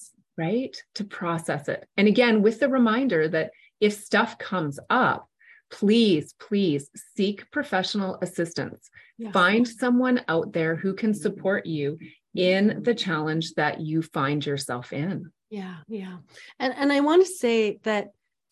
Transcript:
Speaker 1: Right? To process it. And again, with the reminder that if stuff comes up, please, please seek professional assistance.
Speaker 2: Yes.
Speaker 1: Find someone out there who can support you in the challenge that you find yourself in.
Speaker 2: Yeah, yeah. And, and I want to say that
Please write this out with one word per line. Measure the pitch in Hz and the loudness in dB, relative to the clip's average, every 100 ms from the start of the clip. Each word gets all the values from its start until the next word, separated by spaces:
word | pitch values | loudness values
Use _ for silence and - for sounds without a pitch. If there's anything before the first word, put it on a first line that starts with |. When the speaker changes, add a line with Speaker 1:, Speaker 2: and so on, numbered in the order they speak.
| - _ _ - | -20 _ _ -6
Speaker 1:
Right? | 165 226 262 - - - | -2 -2 -4 -10 -14 -10
To | |
process | 208 - 175 165 165 147 - | -10 -6 -4 -4 -4 -4 -4
it. | - - - | -8 -8 0
And | 202 | 2
again, | 202 240 220 | 4 4 6
with | 202 226 | 4 2
the | 277 | 2
reminder | 262 233 220 269 170 160 | 4 2 2 2 2 2
that | 160 - - _ - | 0 -4 -8 _ 0
if | 208 | 0
stuff | 208 - 214 226 - | 0 0 2 2 -4
comes | - 185 151 143 - | -6 -4 -4 -6 0
up, | 247 196 - - _ _ - _ | 2 2 0 -6 _ _ -20 _
please, | - 202 226 220 160 143 - | 0 4 6 6 4 0 -12
please | - 202 190 143 143 - - - | -4 0 2 0 -4 -18 -10 -2
seek | 196 202 - | -2 -2 -8
professional | 294 285 185 185 208 190 - | -6 -2 -2 -2 -2 -4 -4
assistance. | 180 - 165 - 95 - - - - - | -6 -4 -4 -4 -8 -10 -20 -20 -20 -16
Speaker 2:
Yes. | 226 | -4
Speaker 1:
Find | 190 180 214 240 | 2 4 4 2
someone | - 247 247 254 247 - | 0 2 2 4 0 0
out | 165 165 | -2 0
there | 170 160 165 | -2 -2 -2
who | 196 | -4
can | - 220 208 | -2 -2 0
support | 208 - 190 202 185 | -2 -4 -2 -2 -2
you | 156 143 160 - - _ 180 | -4 -4 -6 -12 -20 _ -2
in | 185 190 208 - | 2 4 2 2
the | 214 | -2
challenge | 226 190 156 156 160 160 - | -2 0 -2 -2 -2 -4 -2
that | 147 - | -2 -2
you | 156 156 | -4 -4
find | 160 165 139 151 143 | -2 -2 -2 -2 -2
yourself | 143 - 123 123 | -6 -6 -8 -8
in. | - 165 160 147 _ _ | -6 -4 -6 -10 _ _
Speaker 2:
Yeah, | 214 185 175 151 | -12 -12 -14 -12
yeah. | 214 185 180 - - - - | -12 -12 -14 -20 -20 -20 -6
And, | 262 269 | -6 -2
and | 277 | 0
I | 277 | 2
want | 285 339 370 | 4 4 4
to | |
say | - 240 226 214 202 | 2 0 2 0 -2
that | - 214 202 _ _ _ _ | -2 -2 -4 _ _ _ _